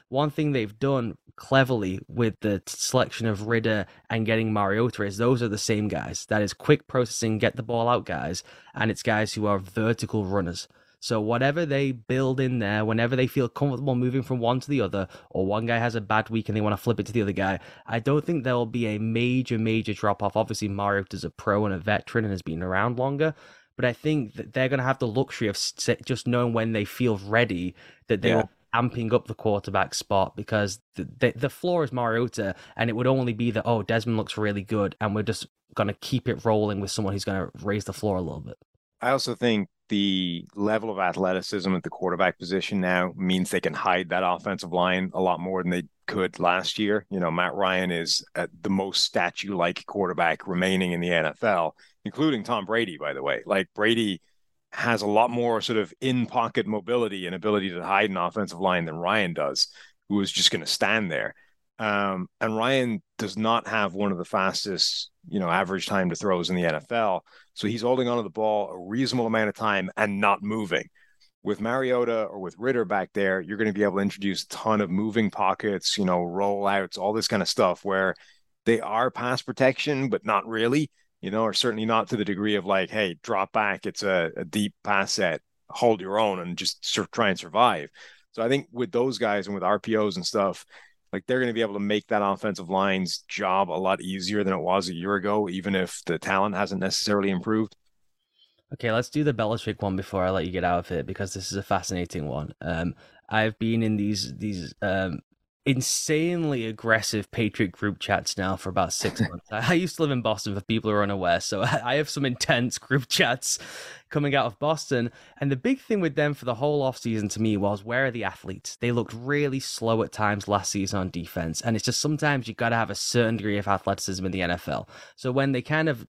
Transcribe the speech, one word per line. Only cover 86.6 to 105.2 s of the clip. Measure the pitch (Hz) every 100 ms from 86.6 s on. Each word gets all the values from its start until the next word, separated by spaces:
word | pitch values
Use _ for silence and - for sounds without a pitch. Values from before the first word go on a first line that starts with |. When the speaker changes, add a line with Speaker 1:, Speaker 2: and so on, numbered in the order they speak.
| 95 - -
Speaker 2:
sur-, | - 92
try | 117 101
and | 90
survive." | 87 98 120 85 71 - - - _
So | 113
I | 117
think | 139 -
with | 120 110
those | 120 131 113
guys | 113 101 95
and |
with | 101
R | 92 104
P | 113 110
Os | 107 90
and | -
stuff, | 107 98 - - - - _ _
like, | 98 -
they're | 127
gonna | 120
be | 113
able | 107
to | 101
make | 101 104 -
that | 104
offensive | 101 98 107 95 87
line's | 95 98 95 90 - -
job | - 95 95 92
a |
lot | 85 95 90
easier | 90 95 90 104
than | 95
it | 92
was | 85 98 90
a |
year | 85 95 101
ago, | 101 107 95
even | 92 98
if | 95 90 - -
the | 80
talent | - 98 104
hasn't | 92 95 95
necessarily | 95 - 104 101 98
improved. | 90 110 110 110 - _ _ _ _ _ _ _ _ _
Speaker 1:
Okay, | 139 117
let's | 117 -
do | 147
the | 147
Belichick | 117 107 117 107 101
one | 101 92
before | 92 95
I | 92
let | 95 87
you |
get | 90
out | 87 87
of | -
it, | 82 67
because | 95 98
this | 98 92
is | 98
a |
fascinating | - 95 - 90 87 87 73
one. | 71 76 -
Um, | 82 82 85 - - - -
I've | 110 110 -
been | 113 113
in | 110 104
these, | 104 98 65 65
these, | 107 92 80 -
um, | 104 95 95 73